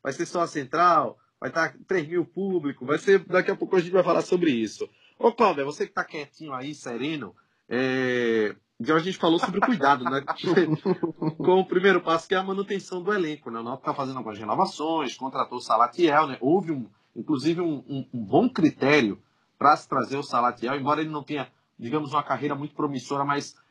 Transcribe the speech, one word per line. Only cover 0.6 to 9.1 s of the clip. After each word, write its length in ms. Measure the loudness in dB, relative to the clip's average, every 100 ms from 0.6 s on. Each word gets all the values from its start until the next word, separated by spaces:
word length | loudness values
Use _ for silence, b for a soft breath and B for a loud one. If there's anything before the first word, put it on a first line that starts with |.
| -4 4 6 6 2 -4 _ _
Vai 120 | -6
tá 240 | -2 -2 -4 -4
três 220 | -2 0
mil 160 | -4
público? 600 | -4 -4 -2 -2 -2 -6 -2
Vai 120 | 0
ser, 200 | 4 4 4
daqui 240 | 2 2
a 60 | -2
pouco 200 | 0 0
a 40 |
gente 120 | 2
vai 100 | 2
falar 200 | 4 2
sobre 280 | 2 2 2
isso. 380 | 2 -2 -4 -10 b b _
Ô, 140 | 0
Cláudio, 320 | 4 2 2
você 220 | -4 -4 -6
que 60 |
tá 120 | -6
quietinho 480 | -8 -10 -12 _ -12
aí, 220 | -10 -10
sereno, 600 | -10 -10 -6 -6 -6 -10 -14 _ _ _
é, 880 | -2 0 0 0 0 2 2 0 -2 _ -8
de 140 | 0
hoje 100 | 2
a 100 | 2